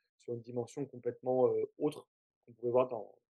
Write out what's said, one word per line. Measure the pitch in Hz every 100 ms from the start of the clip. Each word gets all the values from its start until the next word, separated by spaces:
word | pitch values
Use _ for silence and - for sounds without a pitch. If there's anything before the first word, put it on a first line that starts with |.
| _ _
sur | -
une | 120
dimension | 117 123 120 147 131
complètement, | 123 120 117 123 127 120
heu, | 110 107 -
autre | 151 - - _ _ _ -
qu'on |
pourrait | 113 120
voir | 123 131
dans... | 113 101 - _